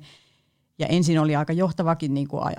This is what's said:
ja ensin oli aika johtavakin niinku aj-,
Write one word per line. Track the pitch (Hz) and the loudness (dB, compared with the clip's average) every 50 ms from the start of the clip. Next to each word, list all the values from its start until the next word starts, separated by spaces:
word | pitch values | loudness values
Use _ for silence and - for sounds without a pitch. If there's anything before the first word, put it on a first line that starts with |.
| 151 - - - _ _ _ _ _ _ _ _ _ _ _ - | -4 -12 -20 -20 _ _ _ _ _ _ _ _ _ _ _ -6
ja | 165 - | -2 0
ensin | 165 175 175 156 165 156 | 2 2 4 4 4 2
oli | 151 156 151 | 2 2 2
aika | 143 151 147 | 0 0 -2
johtavakin | 160 175 185 180 156 - 180 165 165 160 165 143 139 | 0 0 0 0 0 0 0 0 0 0 -2 -2 -2
niinku | 139 143 139 - 139 | -2 -2 -4 -4 -4
aj-, | 127 - - | -4 -4 -4